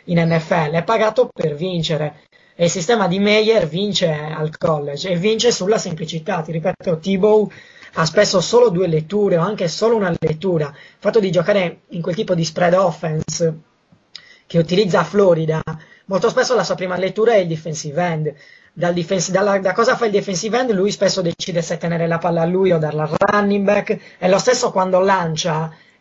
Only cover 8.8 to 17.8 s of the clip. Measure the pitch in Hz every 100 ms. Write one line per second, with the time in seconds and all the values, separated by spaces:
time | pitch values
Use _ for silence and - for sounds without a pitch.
8.8 | 185 156 156 208 202 175 180 214 180 -
9.8 | 220 226 190 170 160 156 190 170 147 -
10.8 | - _ 196 220 190 170 175 202 175 -
11.8 | - 185 165 175 214 175 165 - 175 180
12.8 | 185 165 165 156 - - 165 156 - _
13.8 | _ _ _ - - _ - 170 160 180
14.8 | 208 185 160 202 196 165 160 160 156 160
15.8 | - - - 190 226 247 247 240 175 165
16.8 | 180 180 190 185 220 220 170 160 170 151